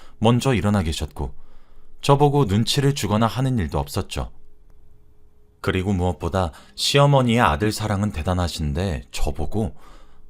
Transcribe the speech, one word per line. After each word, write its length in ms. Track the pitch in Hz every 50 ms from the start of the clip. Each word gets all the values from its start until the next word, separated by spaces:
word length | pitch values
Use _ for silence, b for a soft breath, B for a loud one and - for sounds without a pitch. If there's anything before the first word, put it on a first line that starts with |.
| B B B B
먼저 300 | 107 113 123 120 - 139 127
일어나 280 | 92 80 104 104 101
계셨고 520 | 82 82 78 - 78 - - - 73 69 b b b b b b b b b b b b b b
저보고 420 | - - 143 139 147 143 139 143 135
눈치를 500 | 95 95 110 113 - - 143 135 143 143
주거나 320 | - 107 90 104 107 117
하는 320 | 110 - 120 135 131 127 113
일도 200 | 85 71 - 73
없었죠. 540 | 71 - - 101 92 - - 80 - - - - - - - - - - - - - - - - - - - - - - - - - _ _ _
그리고 300 | - 98 87 92 92 104
무엇보다 600 | 101 90 90 90 82 - 87 85 95 95 90 78 B B B B B
시어머니의 640 | - - - - 143 143 143 143 135 123 120 113 120
아들 320 | 117 85 76 76 107 107
사랑은 400 | 107 - 107 104 104 95 104 104
대단하신데 920 | - - 76 95 90 90 90 82 - - 80 73 69 85 95 98 76 64 - -
저보고 640 | - - - - 71 - - - - 104 113 - b b b b b b b b b b b -